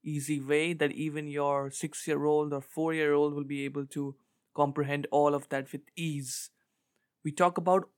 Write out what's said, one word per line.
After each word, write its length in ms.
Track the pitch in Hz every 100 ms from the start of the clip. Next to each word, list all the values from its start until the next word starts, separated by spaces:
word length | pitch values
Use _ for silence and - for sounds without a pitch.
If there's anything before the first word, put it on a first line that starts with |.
easy 360 | - 147 135 151
way 320 | 135 147 165
that 180 | 165 147
even 380 | - 156 151 151
your 420 | 143 143 143 139
six-year-old 800 | 139 156 - - 147 147 151 151
or 80 | 143
four-year-old 720 | 135 - 160 160 151 147 147
will 120 | 147
be 200 | 139 143
able 220 | 139 143 139
to 300 | - 139 135 _ _ _
comprehend 540 | - 143 139 139 143 143
all 200 | 143 147
of 160 | 143 143
that 220 | 139 135
with 120 | 143 -
ease. 560 | - 165 143 131 - - _ _ _ _ _ _ _
We 60 | 156
talk 260 | 147 180 175
about 320 | 175 185 190